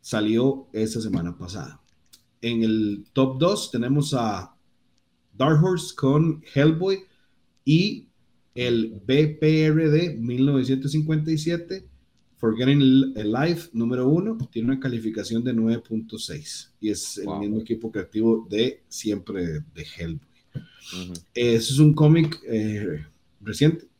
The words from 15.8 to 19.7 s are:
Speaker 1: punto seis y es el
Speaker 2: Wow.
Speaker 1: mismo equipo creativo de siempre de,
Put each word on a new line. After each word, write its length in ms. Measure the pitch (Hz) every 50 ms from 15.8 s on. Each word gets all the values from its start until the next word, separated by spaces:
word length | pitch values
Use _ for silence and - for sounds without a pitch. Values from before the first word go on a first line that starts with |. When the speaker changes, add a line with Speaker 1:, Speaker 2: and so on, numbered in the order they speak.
Speaker 1:
punto 360 | - _ 113 110 110 - 110 -
seis 540 | - - - - - - - - - _ _ _
y 100 | 107 107
es 280 | 98 87 - - - 104
el 80 | 95
Speaker 2:
Wow. 140 | 101 - 101
Speaker 1:
mismo 200 | 101 104 107 113
equipo 300 | 110 - 113 110 113 113
creativo 560 | - - - - - 107 110 113 113 110 - 90
de 360 | 101 107 117 131 135 _ _ _
siempre 560 | - - - 107 104 98 87 - 101 95 90
de, 160 | 82 78 76 76 -